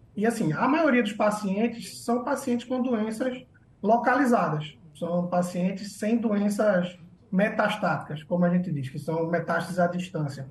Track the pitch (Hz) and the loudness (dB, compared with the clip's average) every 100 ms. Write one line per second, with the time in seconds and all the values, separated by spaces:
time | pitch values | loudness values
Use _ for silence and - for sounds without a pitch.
0 | - - 220 226 160 156 247 320 311 247 | -14 -2 0 0 0 0 2 4 4 4
1 | 208 - 208 190 196 196 240 - - - | 2 0 0 0 -2 0 0 -2 -12 -8
2 | - 240 269 262 - 240 - 254 254 226 | -2 -2 -2 -4 -2 -2 -2 -2 0 0
3 | 220 220 254 247 - _ _ _ 196 226 | -2 -2 -4 -6 -12 _ _ _ 2 4
4 | 247 269 262 226 165 151 - - - - | 4 4 4 4 2 -2 -6 -14 -20 -8
5 | 170 175 175 180 180 180 185 - - - | -2 0 0 0 0 0 -2 -2 -10 -4
6 | 214 233 220 202 202 208 214 180 180 - | 0 2 2 2 2 2 4 2 0 -6
7 | - - - 190 214 220 208 - 180 156 | -20 -20 -4 0 2 2 0 0 -2 -2
8 | - 151 - 175 175 180 180 143 127 143 | -6 -12 -2 2 2 2 0 -4 -6 -8
9 | 165 165 165 175 160 170 - 175 175 180 | -4 -2 0 -2 0 -2 -2 0 0 0
10 | - 160 143 - 135 | -6 -4 -4 -6 -14